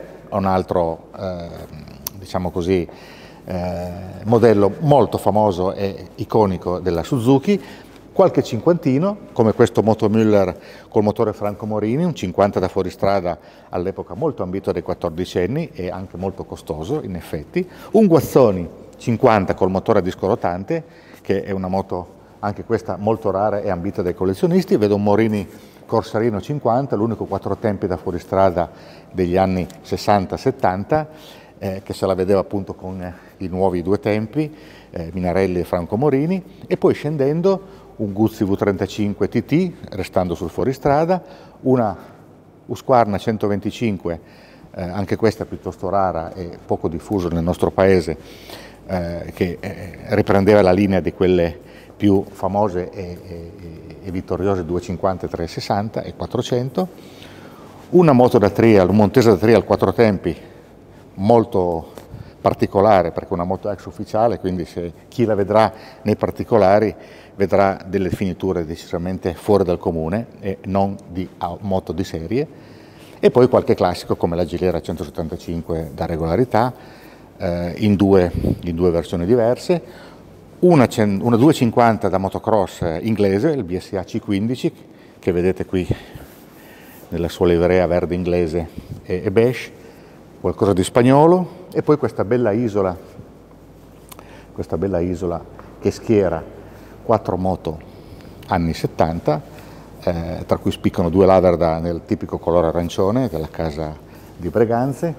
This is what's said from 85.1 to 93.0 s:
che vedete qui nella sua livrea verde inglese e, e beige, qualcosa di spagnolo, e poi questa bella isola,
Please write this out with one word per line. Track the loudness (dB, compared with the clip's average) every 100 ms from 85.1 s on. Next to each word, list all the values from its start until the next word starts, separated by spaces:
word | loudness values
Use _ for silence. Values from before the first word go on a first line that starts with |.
| -8
che | -2
vedete | 0 0 0 -2
qui | -2 -2 -4 -8 -20 -20 -20 -20 -20 -20 -20 -20 -20 -10
nella | -6 -6
sua | 0 2
livrea | 4 4 2 2
verde | 0 -2 -4
inglese | -2 -2 -2 -4 -6 -12 -16 -14
e, | -8 -6
e | -4
beige, | -2 -2 -4 -10 -18 -20 -20 -20 -20 -20 -8
qualcosa | -6 -2 0
di | 0
spagnolo, | 0 2 4 6 6 4 0 -10 -10
e | -4
poi | 0 0
questa | 0 -4 -2
bella | 0 0
isola, | 0 0 0 -2 -4